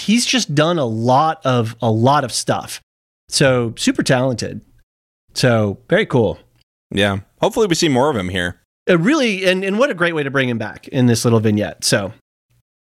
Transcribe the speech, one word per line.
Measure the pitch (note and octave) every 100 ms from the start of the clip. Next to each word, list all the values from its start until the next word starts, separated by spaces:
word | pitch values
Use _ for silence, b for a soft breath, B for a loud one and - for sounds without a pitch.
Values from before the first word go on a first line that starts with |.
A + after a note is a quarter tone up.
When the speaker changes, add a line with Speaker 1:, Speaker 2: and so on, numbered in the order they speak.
| -
Speaker 1:
He's | A#3 A#3+
just | C4 -
done | D3 D#3+ F3
a | B2
lot | A2 A#2 C3 D#3+ D#3+
of, | C3+ B2 A2+ -
a | A#2
lot | A2 B2 D3
of | B2+
stuff. | - - G#2 - - _ _ _ _ _
So, | - C#3+ B2+ A#2 -
super | - -
talented. | - B2+ C3 A#2+ G#2 G#2 - _ _ _ _ _ _
So, | - B2+ A#2 G#2 F#2+ -
very | F#3+ G#3
cool. | B2+ G2+ D2+ _ _ _ _ -
Speaker 2:
Yeah. | F#2 G2+ G2 - _
Hopefully | F3 A#3+ G#3+
we |
see | D#3+ E3
more | B2 C#3+
of | A#2+
him | F2+
here. | F#2 F2 - _ _ -
Speaker 1:
Uh, | F3
really, | F#3 D#4+ A#3+ F#3+ F#3+
and, | F#3
and | G3 G#3
what | C#4+
a |
great | F#3 E3+ D#3+
way |
to | C#3
bring | C3+ B2+
him | A#2
back | G#2+ - -
in | C#3+ B2
this | A2+
little | B2 A2+
vignette. | A2 G#2 F#2 -
So, | - A2 G2 - _ _ _ _ _ _